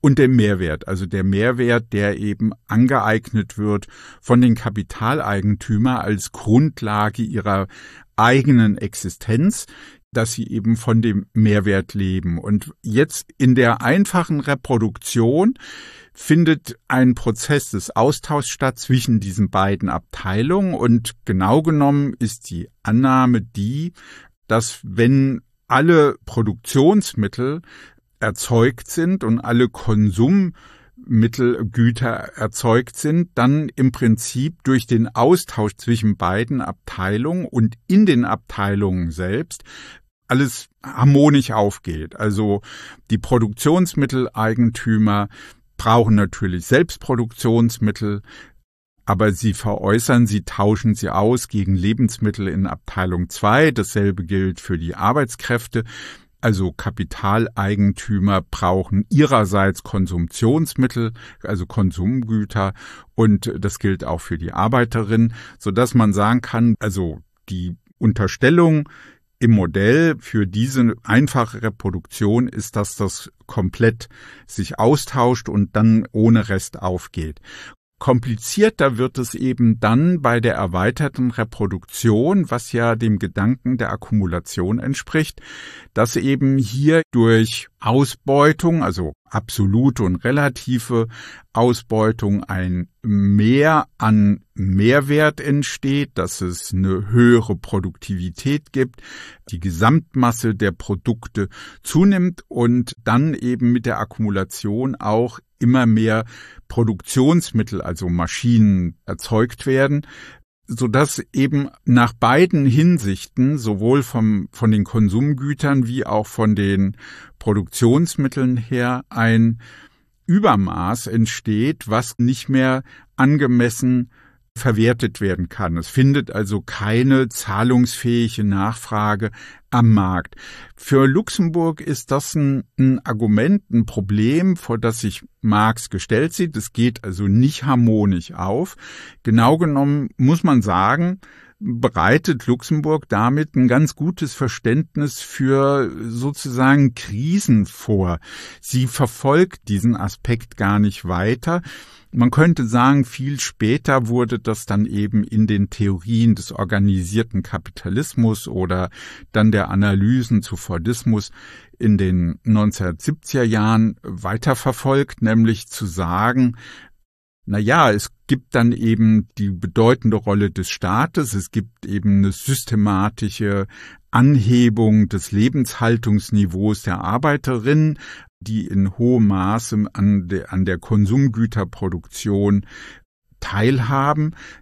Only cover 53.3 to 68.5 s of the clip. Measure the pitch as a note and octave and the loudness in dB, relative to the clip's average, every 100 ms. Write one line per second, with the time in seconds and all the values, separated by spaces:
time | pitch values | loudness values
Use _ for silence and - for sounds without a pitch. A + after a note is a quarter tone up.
53.3 | - G#2 B2 D#3 A#2+ G2 G#2+ G2+ F#2 F2 | -2 2 4 2 0 -2 0 0 -2 -4
54.3 | G2 F#2+ E2+ - F2+ E2 - G2 C3+ B2+ | -2 -2 -4 -6 -6 -4 -2 0 0 -2
55.3 | - - A#2+ A#2 A#2 A2+ - - - _ | -6 -4 -4 -2 -6 -6 -14 -18 -20 _
56.3 | _ A#2+ F#2+ F#2 - - - F2+ - G2+ | _ -2 0 -2 -4 -8 -6 -8 -4 -2
57.3 | G#2+ A2+ - G2 G#2 G2+ G2 - G2+ G2 | 0 -2 -4 -4 2 0 0 -4 -2 0
58.3 | F#2+ - - F#2 F#2+ F#2 G2 G#2+ C#3+ D3+ | 0 -4 -4 -2 -2 0 -2 0 2 4
59.3 | B2+ G2+ G2+ G2 F2+ - G2+ F2+ F2 E2+ | 2 2 2 0 -2 -6 -4 -2 -2 -4
60.3 | - A#2 D3+ E3 - B2+ - A2+ A2+ - | -2 0 0 -2 -2 -2 -2 -6 -8 -20
61.3 | - - G2 E2+ - F#2+ - F2+ C3 A2+ | -16 -8 -6 -4 -2 -2 0 -2 -2 -2
62.3 | A2 G#2 A2 G2 G2+ - - - - A2 | -4 -2 -4 -4 -6 -20 -20 -12 0 2
63.3 | G2+ - E2+ G2 - G2+ F#2+ - F2 - | 2 0 -6 -6 -4 -4 -2 -4 -8 -6
64.3 | E2+ E2 - G#2 B2 A#2 A#2 G2+ A2 A#2 | -8 -6 -2 0 2 0 -2 0 2 2
65.3 | A#2 - - G#2+ F#2+ B2 B2 A2 G2 G#2 | -2 -20 -10 -4 0 2 2 2 2 2
66.3 | B2 A#2 A#2+ A#2 A2 G#2+ F#2+ F2 D2+ _ | 0 -2 0 0 0 -2 -4 -6 -8 _
67.3 | _ - F#2 F2+ F2 _ _ A#2 G2+ F#2+ | _ -10 -8 -8 -10 _ _ 0 2 -2
68.3 | - B2+ | 2 2